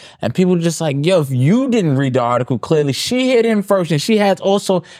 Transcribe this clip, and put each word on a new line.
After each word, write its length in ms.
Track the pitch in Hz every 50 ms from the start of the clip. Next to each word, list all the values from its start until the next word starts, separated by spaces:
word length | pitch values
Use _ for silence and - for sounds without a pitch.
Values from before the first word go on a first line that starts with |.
| - - - -
And 140 | - - -
people 200 | - 185 180 185
were 60 | 175
just 200 | 165 170 156 -
like, 260 | 165 156 135 139 143
"Yo, 140 | 170 190 170
if 100 | 147 135
you 380 | 135 123 127 151 208 247 269 269
didn't 280 | 233 233 185 156 135
read 180 | 131 139 135 123
the 60 | 131 120
article 360 | 120 120 120 127 - 131 110
clearly, 340 | - - 165 151 147 139 127
she 380 | - - - 240 254 262 254
hit 160 | 262 233 226
him 160 | 233 220 208 196
first, 300 | - 202 190 180 156 170
and 100 | 143 -
she 140 | - 220 208
has 220 | 208 196 190 -
also 420 | - 196 196 202 - - 190 170 - - - -